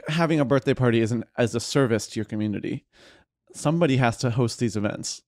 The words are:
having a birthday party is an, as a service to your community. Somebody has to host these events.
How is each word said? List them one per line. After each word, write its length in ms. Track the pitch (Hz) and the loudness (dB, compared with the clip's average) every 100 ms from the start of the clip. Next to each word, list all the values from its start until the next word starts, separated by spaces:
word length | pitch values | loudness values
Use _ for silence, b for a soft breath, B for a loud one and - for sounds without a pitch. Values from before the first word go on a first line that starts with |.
| - | -4
having 320 | 160 165 156 | -2 2 2
a 60 | |
birthday 300 | 123 135 143 | 2 2 2
party 260 | 131 123 117 | 2 2 4
is 100 | 110 | 2
an, 140 | 117 - - | -2 -4 -2
as 200 | 117 113 | -2 -2
a 40 | |
service 460 | - 143 127 110 - | -2 0 2 0 -2
to 140 | 113 | -8
your 40 | |
community. 600 | 104 110 107 98 - 131 - b b b b _ _ | -6 -4 -2 -4 -6 -8 -10 b b b b _ _
Somebody 440 | - 147 165 165 131 | -4 -2 2 2 4
has 200 | 120 - | 2 0
to 120 | 123 | -2
host 300 | 113 117 - | 0 0 0
these 160 | 120 104 | -2 -2
events. 460 | 104 - - - | -4 -4 -10 -12